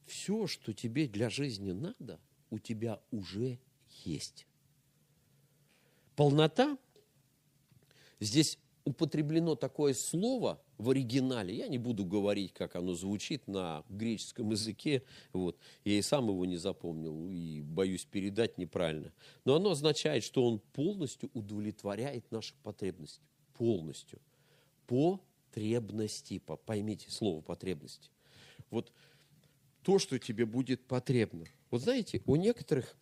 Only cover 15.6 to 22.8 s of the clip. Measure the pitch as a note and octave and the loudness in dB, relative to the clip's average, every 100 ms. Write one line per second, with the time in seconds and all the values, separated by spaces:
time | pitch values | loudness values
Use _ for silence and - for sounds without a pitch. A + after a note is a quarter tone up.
15.6 | - - G2+ G2+ G2 D3 A2+ F#2+ F2+ F2+ | -20 -6 2 2 4 2 2 0 0 -2
16.6 | F#2+ F2+ F2 D#2+ D#2+ D#2 F2+ F2+ E2 D2+ | -4 -4 -6 -6 -6 -6 -6 -6 -6 -8
17.6 | D2 E2 F#2+ F2+ - G2+ G2 G2+ A2+ - | -4 0 0 0 -4 -4 -2 0 0 -2
18.6 | F2 F#2 E2 D#2 - _ - - - D3+ | -6 0 0 0 -8 _ -20 -4 4 4
19.6 | G3+ D3+ D3+ D3+ D#3 C3+ - - A#2+ G#2+ | 4 2 2 2 2 0 2 4 4 2
20.6 | _ - D#3+ G3+ C#3 - - A#2 G#2 G#2 | _ -2 -2 0 -6 -6 -8 -8 -6 -4
21.6 | G#2 G2 G2+ G2+ C#3 B2 - A2+ - - | -4 -4 -4 -2 -4 -6 -6 -8 -8 -12
22.6 | - - | -14 -6